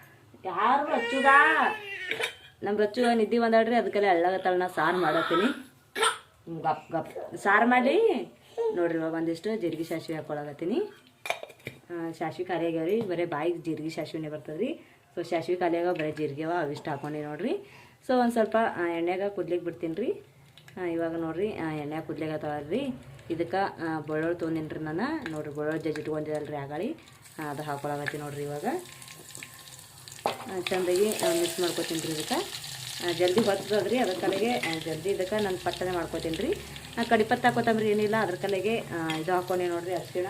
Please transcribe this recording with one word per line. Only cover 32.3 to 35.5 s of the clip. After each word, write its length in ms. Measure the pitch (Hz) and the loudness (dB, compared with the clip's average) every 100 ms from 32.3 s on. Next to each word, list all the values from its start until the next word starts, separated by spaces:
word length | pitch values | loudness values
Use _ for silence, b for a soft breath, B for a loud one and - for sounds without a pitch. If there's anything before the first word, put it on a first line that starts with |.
| 285 392 - - - - - 175 | -2 -2 -8 -10 -10 -10 -4 -2
ಆ, 40 | |
ಜಲ್ದಿ 280 | 170 180 208 | 2 4 4
ಹೊತ್ತದ್ರಿ 580 | 202 196 202 208 190 247 | 4 2 0 0 2 2
ಅದಕ್ಕಲ್ಲಿಗೆ, 540 | 190 175 190 196 226 | 0 0 0 2 0
ಆ, 260 | 247 165 160 | 0 -2 -2
ಜಲ್ದಿ 260 | 160 156 185 | -4 -4 -2
ಇದಕ್ಕೆ 300 | 185 185 214 | 0 0 0
ನಾನು 240 | 196 | 0